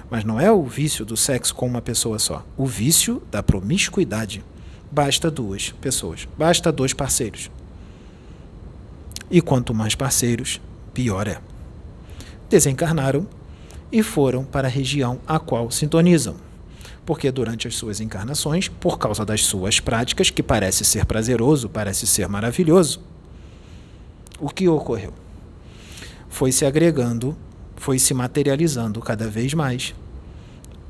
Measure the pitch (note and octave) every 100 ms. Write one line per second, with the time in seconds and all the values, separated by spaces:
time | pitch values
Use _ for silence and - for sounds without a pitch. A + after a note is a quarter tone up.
0 | - A#2 G#2+ A2 F3+ A3 C3+ A#2+ D3 -
1 | G#2 A2 - B2 - - B2+ B2 A#2+ A2+
2 | A#2 G#2+ - C#2+ - - C3+ G2+ A#2 E3+
3 | - A#3+ - G#2 - G2 G#2 F3+ - -
4 | D3+ G#2+ A2 G2+ - - - - - C#3+
5 | C#3+ C3 E3+ D3 G#2+ F#2+ - - C#3 B2
6 | F#2 D#2+ - - D#3 F3 F3 C3+ C3 -
7 | C3 - A2+ - - - - - - -
8 | - - - - - - - - - -
9 | - - - F3+ - C3 A#2+ A2 A2 -
10 | C3+ - A#2+ A#2 B2+ - - - - -
11 | B2 F#2+ G#2 F2 - - - - - -
12 | - - - - - G3 C#3+ C3 D#3+ D#3+
13 | C3+ C3+ G3 - - - - - - A3+
14 | G#3+ - C3+ B2 C3 C#3+ C3 B2 B2+ C#3+
15 | B2 B2 - D#3 - A#2+ A#2 - D3+ D#3+
16 | F3 E3+ A#2 C#2+ - - - - - -
17 | - D#3 C#3 C3 A2+ A2+ B2 - A2+ G2+
18 | A2 G2+ G#2 C#3+ D#3 D#3+ F#3+ F3+ F3 -
19 | A2+ G#2 G#2 G#2+ - G2 F#2 A2 - A2+
20 | B2+ - F#3 - - A#2 F#2+ - A2 -
21 | - G#2+ A2+ A#2+ A#2 D3+ A#2 A2+ G2+ F#2+
22 | G#2 - F2+ G2+ A2+ A#2+ E3 F3+ D#3 -
23 | - - - - - - - - - -
24 | - - - - C#3 - F#3 D#3 - A2+
25 | G2 - - - - - - - - -
26 | - - - - C3 B2 C#3+ D3+ E3+ D3
27 | A#2+ A#2 B2 D#3+ - - - - - C3
28 | - C3 B2 - C#3 C#3 E3 C3 A2+ A2
29 | A2+ A2 A2+ G#2+ B2+ D#3 C#3+ B2+ - -
30 | - - - - - - - - -